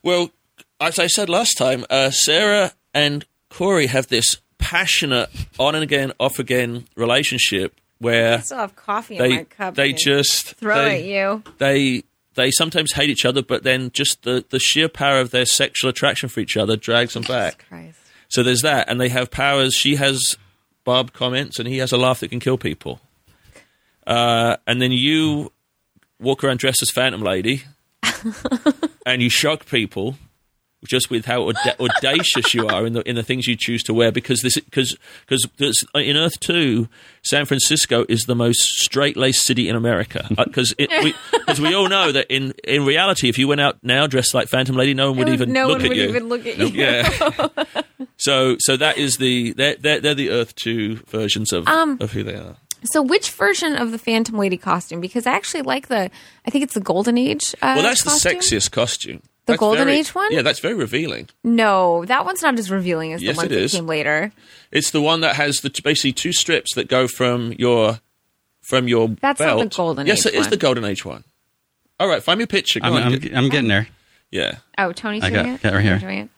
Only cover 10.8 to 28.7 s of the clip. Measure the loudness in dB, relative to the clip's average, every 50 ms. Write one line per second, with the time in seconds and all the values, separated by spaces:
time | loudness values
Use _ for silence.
10.8 | 2 2 0 -2 -4 -4 -4 -2 -2 -2 -4 -6 -8 -18 -6 _ 0 2 2 2
11.8 | 2 0 -2 -4 -6 _ _ _ _ _ _ 0 0 2 2 0 -2 0 -2 -2
12.8 | -2 -2 -2 0 0 0 0 0 0 0 0 0 -2 -2 -4 0 0 0 0 0
13.8 | -2 -4 -4 -2 -2 -2 -2 _ -2 -2 -2 -2 -2 _ -2 0 0 2 2 2
14.8 | 2 0 0 0 0 2 2 2 0 2 0 0 2 2 2 2 0 0 -2 -2
15.8 | -2 -2 0 0 0 0 0 -2 -6 -6 -6 -6 -4 -2 -2 0 0 0 0 -2
16.8 | -2 0 0 0 0 0 -4 -8 -6 -4 -2 -2 -2 -4 -6 _ -20 _ -20 -20
17.8 | -20 -20 -20 _ _ _ -20 -20 _ _ 0 2 2 2 2 2 2 2 2 2
18.8 | 0 0 -2 -2 -2 0 0 -2 -4 -4 -4 -2 0 2 2 2 2 2 0 0
19.8 | 2 2 2 2 2 0 0 0 -2 -4 -4 _ _ _ _ _ _ _ _ _
20.8 | _ 0 0 0 0 -2 _ -6 -4 -2 -2 -4 -4 -6 -8 -8 -8 -6 -4 -4
21.8 | -2 0 0 2 2 2 2 0 -4 -8 -8 -4 0 0 -2 0 -2 -6 -6 _
22.8 | -10 -12 -12 -12 _ _ _ _ _ _ _ _ _ -20 _ -20 _ _ _ _
23.8 | _ _ _ _ _ -2 0 2 2 2 2 2 2 2 0 0 _ -2 0 0
24.8 | 2 0 2 2 2 2 2 2 2 0 0 -2 -6 -8 _ _ _ _ _ _
25.8 | _ _ _ _ _ _ _ _ -2 -2 0 0 0 -2 0 0 0 0 0 0
26.8 | -2 -2 0 0 0 0 -2 -2 -2 0 0 0 0 -2 -2 -2 -6 -16 -20 _
27.8 | _ _ _ _ -4 -4 -4 -4 -8 -10 -10 -6 -4 -4 -4 0 0 -2